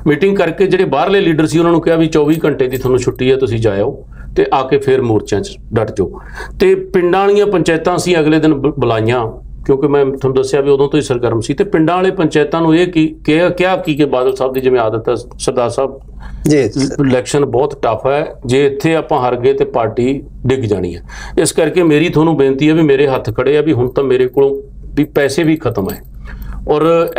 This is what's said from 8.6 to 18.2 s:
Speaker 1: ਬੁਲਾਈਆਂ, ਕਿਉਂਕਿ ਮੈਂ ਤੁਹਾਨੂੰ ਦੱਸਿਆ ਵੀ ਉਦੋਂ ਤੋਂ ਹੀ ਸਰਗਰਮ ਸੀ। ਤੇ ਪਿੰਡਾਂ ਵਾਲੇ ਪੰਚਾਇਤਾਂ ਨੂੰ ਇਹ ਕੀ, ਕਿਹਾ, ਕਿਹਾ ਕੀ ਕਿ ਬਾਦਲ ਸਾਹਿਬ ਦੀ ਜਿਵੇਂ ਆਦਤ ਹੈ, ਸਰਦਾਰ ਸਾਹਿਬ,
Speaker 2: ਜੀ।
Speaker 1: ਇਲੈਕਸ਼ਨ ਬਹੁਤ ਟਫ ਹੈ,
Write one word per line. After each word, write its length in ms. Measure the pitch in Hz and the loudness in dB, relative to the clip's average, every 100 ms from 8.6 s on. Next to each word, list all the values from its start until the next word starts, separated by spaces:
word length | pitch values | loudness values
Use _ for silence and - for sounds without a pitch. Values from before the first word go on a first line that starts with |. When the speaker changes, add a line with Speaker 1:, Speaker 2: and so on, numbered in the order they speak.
| 135 151 | -2 -2
Speaker 1:
ਬੁਲਾਈਆਂ, 520 | 117 113 110 127 113 - - - - | 0 0 0 0 -2 -8 -16 -8 -2
ਕਿਉਂਕਿ 160 | 135 143 | 0 2
ਮੈਂ 180 | 143 | 2
ਤੁਹਾਨੂੰ 300 | 135 135 131 | 2 0 0
ਦੱਸਿਆ 260 | 131 131 143 | 0 0 0
ਵੀ 100 | 139 | 2
ਉਦੋਂ 180 | 139 139 | 2 2
ਤੋਂ 100 | 151 | 0
ਹੀ 60 | |
ਸਰਗਰਮ 360 | 131 120 120 113 | 0 -2 0 -2
ਸੀ। 140 | 113 | -2
ਤੇ 100 | 139 | -2
ਪਿੰਡਾਂ 320 | 202 170 160 180 | 0 2 2 2
ਵਾਲੇ 140 | 185 | 0
ਪੰਚਾਇਤਾਂ 500 | 185 156 151 147 165 | 0 0 2 0 0
ਨੂੰ 160 | 165 160 | 2 2
ਇਹ 100 | 180 | 2
ਕੀ, 300 | 165 156 156 | 2 0 -2
ਕਿਹਾ, 240 | - 156 175 | 0 2 2
ਕਿਹਾ 280 | 180 185 185 | 2 0 0
ਕੀ 180 | 175 | -2
ਕਿ 100 | 143 | 0
ਬਾਦਲ 320 | 143 127 127 135 | 0 2 0 0
ਸਾਹਿਬ 160 | 131 | -2
ਦੀ 80 | 131 | 0
ਜਿਵੇਂ 200 | 127 127 | 2 2
ਆਦਤ 280 | 110 113 113 | 0 -2 -2
ਹੈ, 60 | 117 - - | -4 -6 -8
ਸਰਦਾਰ 320 | - 123 120 | -4 -2 -2
ਸਾਹਿਬ, 300 | 120 135 135 - - - - 151 | -2 -4 -6 -18 -18 -16 -4 2
Speaker 2:
ਜੀ। 100 | 151 | 2
Speaker 1:
ਇਲੈਕਸ਼ਨ 880 | 117 139 135 - 139 127 123 147 | 2 0 -4 0 0 0 0 -2
ਬਹੁਤ 380 | 135 117 143 - | 0 0 -2 -2
ਟਫ 240 | 123 135 131 | -2 -2 -2
ਹੈ, 280 | 143 | -2